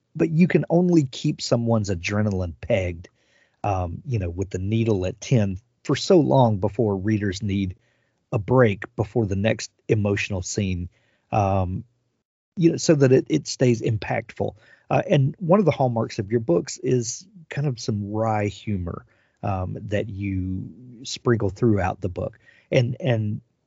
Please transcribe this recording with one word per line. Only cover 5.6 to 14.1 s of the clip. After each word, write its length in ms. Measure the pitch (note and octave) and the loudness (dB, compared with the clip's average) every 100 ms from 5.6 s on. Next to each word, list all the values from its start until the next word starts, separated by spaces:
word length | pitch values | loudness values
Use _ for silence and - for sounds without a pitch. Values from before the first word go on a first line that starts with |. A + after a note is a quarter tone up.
| _ _ | _ _
for 120 | - C#3+ | -4 -2
so 220 | - F#3+ | 4 4
long 400 | C3+ C3+ A#2+ G#2 | 6 4 4 2
before 380 | G2+ - A2+ G2 | -2 0 0 0
readers 460 | G2 G#2+ G2+ F#2 | 0 0 0 -4
need 340 | G#2 G2 F#2+ F#2 _ _ _ _ - | -2 -2 -2 -6 _ _ _ _ -6
a 60 | A2+ | -4
break 460 | G2+ B2+ A#2+ F#2+ - - | 2 4 4 2 -6 -6
before 300 | A2 B2 G#2+ | -4 -2 -2
the 100 | G2 | 0
next 340 | G#2+ A2+ - _ - | 0 -2 -6 _ -2
emotional 540 | A2 G2+ G2+ - G2 | 0 2 0 -2 -6
scene, 460 | F2 - G2 F2+ F2 _ _ _ - | -6 -4 -4 -4 -8 _ _ _ -6
um, 520 | A2+ G2 G2 F#2 F#2+ A2 _ _ _ _ _ _ - | 0 0 0 -2 -4 -10 _ _ _ _ _ _ 0
you 140 | E3 | 2
know, 60 | E3 | 2
so 180 | - | 2
that 180 | D#3 C3+ | 4 6
it, 140 | C3 - | 6 4
it 180 | D3+ - | -2 -2
stays 360 | - B2+ A2+ | 0 2 2
impactful. 720 | A2 A2 - | 0 -2 -4